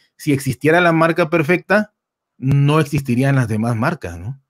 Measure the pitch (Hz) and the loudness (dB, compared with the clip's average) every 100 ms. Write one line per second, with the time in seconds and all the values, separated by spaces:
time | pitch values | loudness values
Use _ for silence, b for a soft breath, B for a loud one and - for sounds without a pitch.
0 | _ _ 147 135 131 120 147 170 175 165 | _ _ -2 -2 -2 -2 2 4 4 4
1 | 165 170 165 170 147 175 - 202 208 _ | 2 2 0 0 0 -2 0 -2 -2 _
2 | _ _ _ _ 131 139 143 151 147 147 | _ _ _ _ -2 2 2 2 0 -2
3 | 139 120 139 139 110 107 117 113 135 175 | -2 0 0 0 0 -2 -2 -2 -4 -4
4 | 90 85 95 139 | -10 -12 -14 -14